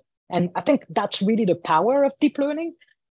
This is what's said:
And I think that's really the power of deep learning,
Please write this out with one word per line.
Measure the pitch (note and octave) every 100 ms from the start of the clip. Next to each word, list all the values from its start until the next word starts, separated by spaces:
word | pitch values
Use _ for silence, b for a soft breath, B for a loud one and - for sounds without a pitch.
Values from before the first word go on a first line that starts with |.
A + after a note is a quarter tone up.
| _ _ -
And | F3 F3 F3
I |
think | - C#4+ -
that's | E3 G#3 -
really | G3 A3 G#3+
the | E3+
power | - D#3+ G3+ C#4
of | C#4 C#4
deep | D4+ -
learning, | C#4 D4+ E4+ E4 b b _